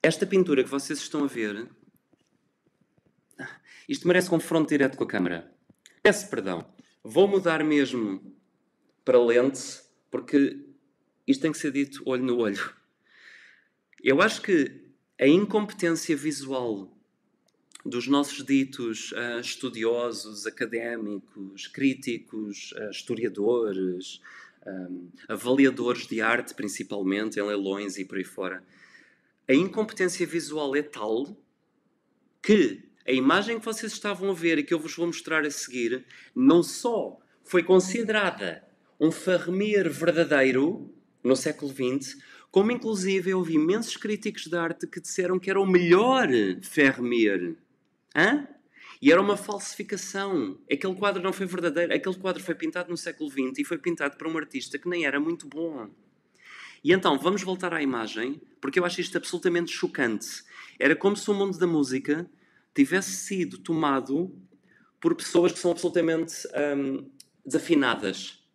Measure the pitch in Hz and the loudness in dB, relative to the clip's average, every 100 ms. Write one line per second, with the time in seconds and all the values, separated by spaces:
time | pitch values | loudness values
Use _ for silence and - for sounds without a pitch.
0 | 160 165 190 190 180 135 127 139 139 147 | 4 2 2 4 4 4 2 -2 -6 -8
1 | - 151 139 120 107 104 120 _ _ _ | -6 -4 -2 -2 -4 -4 -10 _ _ _
2 | _ _ _ _ _ _ _ _ _ _ | _ _ _ _ _ _ _ _ _ _
3 | _ _ _ - - - _ - - 139 | _ _ _ -18 -16 -16 _ -20 -10 -4
4 | 165 180 180 165 - 165 151 147 135 - | 2 2 2 -2 2 0 2 2 2 0
5 | 113 101 90 85 - _ _ _ _ _ | -4 -2 -2 -4 -10 _ _ _ _ _
6 | 220 202 - 120 95 87 - _ _ _ | 2 2 -4 -6 -4 -6 -8 _ _ _
7 | 110 127 196 196 175 160 151 147 131 123 | -2 4 6 4 2 2 2 2 2 0
8 | 107 95 - - _ _ _ _ _ _ | -4 -6 -12 -20 _ _ _ _ _ _
9 | - 123 120 120 135 135 - - _ _ | 4 6 8 6 4 0 -12 -14 _ _
10 | _ 120 120 147 139 - - _ _ _ | _ -10 2 4 4 0 -18 _ _ _
11 | _ _ - 135 165 147 151 139 139 - | _ _ -2 0 0 -2 -4 -2 -4 -6
12 | - 127 127 120 110 98 - - _ _ | -4 -2 0 0 0 -2 -8 -12 _ _
13 | _ _ - - - _ _ _ _ _ | _ _ -20 -20 -20 _ _ _ _ _
14 | 127 139 214 214 - 175 131 - - _ | 2 4 4 2 2 2 2 -4 -20 _
15 | _ - 135 170 202 214 208 - 170 160 | _ 2 4 6 4 -2 -2 -4 -2 -2
16 | - 147 151 139 135 131 120 101 95 _ | -2 -2 -2 -6 -6 -4 -4 -6 -8 _
17 | _ _ _ _ _ _ _ - - 120 | _ _ _ _ _ _ _ -14 -8 -6
18 | 123 143 139 - 135 139 131 - 117 110 | 0 0 0 -8 0 0 0 -4 -8 -8
19 | - 95 120 120 120 - 127 113 110 120 | -10 -8 -6 -6 -8 -8 -8 -2 -2 0
20 | 120 110 107 104 107 - 113 113 117 117 | -2 -6 -12 -10 -10 -6 -6 -4 -6 -6
21 | 104 101 _ 107 95 98 - - 135 127 | -6 -8 _ -16 -16 -14 -16 -2 0 0
22 | 131 117 - 110 107 101 - - 107 87 | -6 -8 -8 -10 -10 -10 -14 -10 -10 -10
23 | - 113 117 92 104 120 110 95 92 90 | -8 -4 -4 0 0 2 0 -2 -4 -4
24 | 92 - - - - _ - 95 90 90 | -10 -18 -20 -20 -20 _ -14 -12 -10 -12
25 | 87 - - 110 120 135 135 120 120 123 | -14 -20 -12 -6 2 6 6 4 -2 -2
26 | - 110 110 120 - - 104 - 104 101 | -4 -2 0 0 -2 -8 -8 -8 -8 -4
27 | 95 98 110 107 104 104 98 98 101 95 | -2 0 -2 -4 -2 -2 -2 -4 -6 -8
28 | 95 95 92 - 92 92 _ _ - - | -8 -8 -8 -8 -8 -8 _ _ -20 -20
29 | _ _ _ _ - 135 185 220 214 - | _ _ _ _ 2 2 4 -2 -4 -2
30 | 185 180 170 165 147 151 143 139 147 117 | -2 -2 -4 -4 -6 -6 -2 -2 -4 -8
31 | 107 110 151 208 _ _ _ _ _ _ | -4 -2 -4 -12 _ _ _ _ _ _
32 | _ _ _ _ - 214 123 95 - _ | _ _ _ _ 4 6 6 0 -16 _
33 | - 131 135 180 208 226 226 220 220 - | -2 2 4 2 0 -6 -6 -8 -10 -8
34 | 208 190 196 175 165 160 147 170 151 - | -6 -4 -4 0 0 0 0 -2 -2 -4
35 | 175 165 - 156 147 143 - 123 117 127 | -4 -4 -4 -2 -2 -6 -8 -4 -2 -2
36 | - - - 123 131 170 165 - 240 220 | -8 -20 -10 4 6 6 4 -4 -4 -2
37 | 117 - _ _ - 180 170 185 185 233 | -4 -10 _ _ 0 0 6 6 6 -2
38 | 214 214 190 - 92 80 _ _ _ _ | 0 0 0 -2 -8 -8 _ _ _ _
39 | 156 160 190 180 165 185 214 202 170 139 | 0 2 0 0 0 -2 2 2 0 2
40 | 165 160 151 147 135 127 151 226 - - | 2 2 4 4 4 4 2 0 -10 -20
41 | _ _ 123 131 156 147 143 131 127 135 | _ _ 2 2 2 -4 -10 -4 -2 -2
42 | 139 - - - _ 190 214 240 220 208 | -6 -14 -20 -20 _ 2 2 0 -2 -2
43 | 190 190 180 185 165 160 156 214 226 - | 0 0 0 -2 0 2 2 0 -2 -8
44 | 208 214 214 - 156 170 165 165 170 - | -6 -4 -6 -8 -6 -4 -2 -4 -8 -10
45 | - - 180 185 185 196 196 180 170 180 | -8 -4 0 -2 0 0 4 4 8 6
46 | 240 262 214 120 98 90 - - 139 131 | 8 4 4 4 2 -2 -4 4 4 4
47 | 123 120 107 95 87 80 _ _ _ _ | 0 4 4 2 -4 -8 _ _ _ _
48 | _ - 190 294 277 - _ _ - - | _ 2 4 2 -4 -18 _ _ -20 2
49 | 139 175 202 202 - 202 - - 190 196 | 6 8 6 0 -2 -8 -8 -10 -8 -8
50 | - 196 196 180 101 - - 139 190 185 | -6 -6 -2 0 -2 -6 -6 -2 -2 0
51 | 202 190 190 185 190 175 170 147 170 - | 0 0 -2 -2 -6 -2 -2 0 0 0
52 | 190 185 190 180 - 165 160 175 175 170 | -2 -4 -4 -4 -6 -6 -4 -6 -8 -8
53 | 170 - 156 135 131 135 143 165 175 165 | -8 -8 -8 -4 -4 -4 -6 -4 -4 -2
54 | 143 - 160 160 147 135 123 139 175 170 | -4 -4 -6 -6 -6 -10 -8 -8 -6 -2
55 | 147 143 156 170 147 143 165 143 104 _ | -2 0 -2 -4 -10 -8 -8 -8 -14 _
56 | _ _ _ _ - - - - 143 185 | _ _ _ _ -20 -20 -20 -4 4 4
57 | 185 139 165 196 185 185 180 165 139 123 | 4 2 2 0 -2 -4 -2 -2 -2 -2
58 | 107 107 123 151 - _ 135 180 175 180 | -6 -6 -6 -8 -14 _ -2 0 0 -2
59 | 170 170 - 170 180 175 170 - 170 - | -4 -4 -4 -2 0 0 -2 -4 -4 0
60 | 120 107 - - - - - - 139 160 | -2 -2 -6 -14 -18 -20 -20 0 2 4
61 | 196 202 - 202 196 165 180 160 135 131 | 2 0 -2 0 0 0 2 2 2 -2
62 | 147 151 180 _ _ _ _ - 139 180 | -2 -2 -4 _ _ _ _ 2 2 2
63 | 190 185 - 196 180 185 - 160 151 135 | -2 -10 -6 -4 -4 -6 -4 0 2 0
64 | 123 143 190 - - _ _ _ _ _ | 0 -2 -4 -8 -20 _ _ _ _ _
65 | 165 170 - 175 175 - 175 170 175 170 | 0 0 2 4 4 2 -2 0 0 0
66 | 165 160 160 - - - 147 143 135 135 | 2 0 -2 -8 -8 -4 -2 -2 -2 -4
67 | - _ - _ 135 151 - 156 127 113 | -10 _ -20 _ -4 -4 2 2 4 0
68 | 92 92 - - _ | -4 -6 -12 -16 _